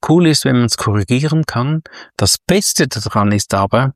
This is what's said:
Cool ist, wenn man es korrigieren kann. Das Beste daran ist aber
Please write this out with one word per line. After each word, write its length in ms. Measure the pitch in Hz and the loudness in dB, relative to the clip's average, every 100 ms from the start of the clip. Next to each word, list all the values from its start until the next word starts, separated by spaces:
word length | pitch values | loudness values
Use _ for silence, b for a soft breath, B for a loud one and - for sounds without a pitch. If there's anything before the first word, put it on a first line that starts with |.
| - | 2
Cool 200 | 160 170 | 2 4
ist, 180 | 147 139 | 2 0
wenn 100 | 127 | 0
man 120 | 120 | 0
es 100 | - | -2
korrigieren 680 | - 104 98 123 151 156 156 | -2 0 0 0 0 -2 -2
kann. 360 | - 127 156 B B B - | -4 -2 -4 B B B -4
Das 220 | 101 - | -2 -2
Beste 500 | _ 180 - - 143 | _ 0 0 -2 -2
daran 460 | - 104 113 104 | -2 -4 0 2
ist 200 | 101 - | 0 0
aber 380 | 98 98 113 131 | -2 0 0 0